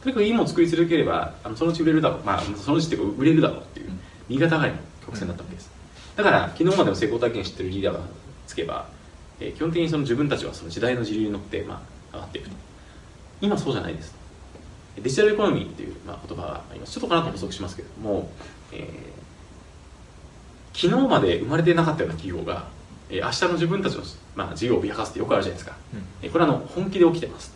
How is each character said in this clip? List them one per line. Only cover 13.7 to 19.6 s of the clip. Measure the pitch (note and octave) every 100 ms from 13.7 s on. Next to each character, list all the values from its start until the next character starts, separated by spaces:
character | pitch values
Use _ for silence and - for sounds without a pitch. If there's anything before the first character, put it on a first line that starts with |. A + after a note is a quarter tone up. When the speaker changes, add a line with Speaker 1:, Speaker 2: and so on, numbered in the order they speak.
Speaker 1:
じ | A2+
ゃ |
な | E2
い |
で | D#2+
す。 | - - - - - - - - - -
デ | A2
ジ | C#3
タ |
ル | G#3+
エ | G#3
コ |
ノ | G3+
ミ | -
ー | -
っ |
て | -
い | -
う、 | - F2
ま |
あ、 | F2+ -
言 | -
葉 |
が | - - -
あ |
り | -
ま | -
す。 |
ち | -
ょ |
っ |
と | -
こ | E3+
の |
後 | D#3+
補 | -
足 | -
し | -
ま | F#2
す | -
け |
れ | -
ど | -
も、 | G#2+ G2 E2+ - - - -
え | - - - - - - - - -